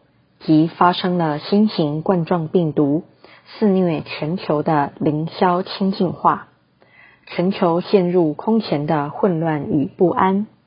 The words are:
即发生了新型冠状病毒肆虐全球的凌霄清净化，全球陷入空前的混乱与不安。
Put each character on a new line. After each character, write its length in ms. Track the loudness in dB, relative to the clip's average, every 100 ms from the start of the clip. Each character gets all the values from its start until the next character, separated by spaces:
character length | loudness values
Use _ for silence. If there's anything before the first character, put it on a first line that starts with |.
| _ _ _ _
即 260 | 2 2 2
发 280 | 2 2
生 240 | 2 -2 0
了 220 | -2 -4
新 280 | 0 2 2
型 320 | 0 -2 -2
冠 240 | 0 0
状 240 | 0 -2 0
病 240 | 0 0
毒 300 | 0 0 0 -4 _ -20 -20
肆 240 | _ -2 0
虐 320 | 2 0 -2
全 380 | -6 -8 -6 -6
球 240 | -2 -2
的 320 | 2 0 0 -2
凌 280 | -2 -2 -4
霄 360 | 0 0 0
清 300 | -4 -4 -2
净 220 | 0 -2
化， 340 | 0 0 0 -6 _ _ _ _ _ -20 _ -8
全 260 | -2 -2
球 300 | 0 0 0
陷 280 | 2 2 4
入 220 | 2 2
空 280 | 0 0 0
前 260 | 0 -2 0
的 240 | -2 -4
混 300 | -2 -2 0
乱 240 | -2 -2
与 200 | -2 -2
不 240 | -2 0 0
安。 380 | 2 2 0 -4 _